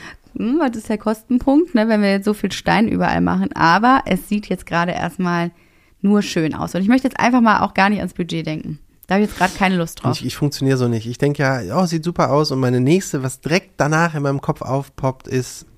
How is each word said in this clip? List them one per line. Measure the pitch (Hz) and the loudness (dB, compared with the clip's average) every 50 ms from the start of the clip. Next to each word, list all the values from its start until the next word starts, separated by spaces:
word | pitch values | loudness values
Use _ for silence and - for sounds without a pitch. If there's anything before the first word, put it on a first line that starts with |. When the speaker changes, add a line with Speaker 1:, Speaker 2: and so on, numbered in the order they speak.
| - - - - _ _ - | -20 -20 -20 -20 _ _ -8
Speaker 1:
hm, | - 196 220 262 330 | -6 -2 0 0 2
was | 320 254 226 220 | 0 0 -2 -4
ist | - - | -6 -4
der | 220 | -4
Kostenpunkt, | 208 - 214 220 - - - 247 247 - 269 269 294 349 339 - | -2 -2 -2 -4 -4 -2 0 0 0 2 4 4 4 4 4 2
ne, | 226 214 226 | 2 4 4
wenn | 220 208 | 4 4
wir | 208 196 196 | 4 4 2
jetzt | 196 196 | 2 2
so | 214 208 | 0 -2
viel | - - 190 | 0 -2 -4
Stein | - - - 170 170 185 226 214 | -4 -4 -2 0 2 2 2 2
überall | - 175 180 170 - - | 2 0 0 0 2 2
machen. | - 175 180 185 190 - - | 2 2 2 0 0 -2 0
Aber | - - 165 170 196 220 247 262 - - | 2 2 4 4 4 4 4 4 2 2
es | - 190 180 - | 0 -2 -4 -2
sieht | - 208 208 208 - | -4 -4 -4 -4 -4
jetzt | 190 185 - | -8 -8 -6
gerade | - - 170 170 175 165 | -4 -2 -2 -2 -2 -2
erstmal | - - 175 - - 185 175 175 175 170 175 170 _ _ _ _ _ _ _ _ _ | -4 -4 -6 -4 -4 -2 -2 -2 -2 -2 -4 -6 _ _ _ _ _ _ _ _ _
nur | - 196 208 208 202 | 0 2 2 2 2
schön | - - 180 160 151 - | 0 -2 -2 -2 -2 -2
aus. | - 151 165 - | -4 -6 -4 -4
Und | 180 | -2
ich | 190 202 | 0 2
möchte | 247 262 - 254 | 2 2 2 0
jetzt | - - | -2 0
einfach | - 240 247 254 233 | 0 2 4 4 4
mal | 226 202 - | 4 4 4
auch | - 202 - | 2 0 0
gar | - 190 202 | 2 2 2
nicht | 208 190 | 2 0
ans | - 180 - | -4 -6 -6
Budget | - 180 165 170 165 156 | -6 -6 -6 -4 -6 -4
denken. | 156 156 156 - - 156 147 - _ _ _ _ | -4 -6 -6 -8 -10 -12 -12 -14 _ _ _ _
Da | - 185 | -2 0
habe | 202 208 | 0 0
ich | 196 | 0
jetzt | - - | 0 0
gerade | 180 185 - | -2 -2 0
keine | - 196 185 190 | 0 0 2 2
Lust | 175 165 165 - - - | 0 -2 -4 -6 -6 -4
drauf. | 131 - - | -4 -2 -2
Speaker 2:
Ich, | - | -4
ich | 127 - | -8 -4
funktioniere | - 147 143 - - 135 135 135 127 | -2 -2 -2 -2 0 0 0 2 2
so | 123 120 | 2 0
nicht. | 117 113 110 | 0 -2 -4
Ich | 117 120 - | -6 -4 -2
denke | 147 143 143 - 143 | 0 0 0 0 0
ja, | 131 135 127 110 87 110 175 | 0 0 -2 -4 -4 -2 0
oh, | 190 | 0
sieht | 165 165 165 156 | 0 0 -2 -4
super | 175 175 180 165 123 | -4 -2 0 0 2
aus. | 131 147 156 147 135 | 2 2 2 0 0
Und | 131 | 0
meine | 131 123 123 123 | 0 2 2 2
nächste, | 127 135 170 190 190 - - 143 131 | 2 4 2 2 0 -2 -6 -4 -4
was | 131 - - - | -6 -8 -8 -6
direkt | 143 160 196 - _ _ | -2 -2 -2 -2 _ _
danach | - 139 147 160 156 170 170 160 | -2 0 2 2 2 0 0 -2
in | 151 143 | -2 -2
meinem | 139 139 139 | -2 -2 -2
Kopf | - - 147 - - | -2 -4 -4 -4 -4
aufpoppt, | 120 131 139 135 - - - - 131 127 - - - | -4 -4 -4 -4 -6 -8 -4 -4 -4 -4 -4 -8 -4
ist, | - 127 127 - - - - - - | -4 -4 -4 -4 -10 -18 -20 -20 -20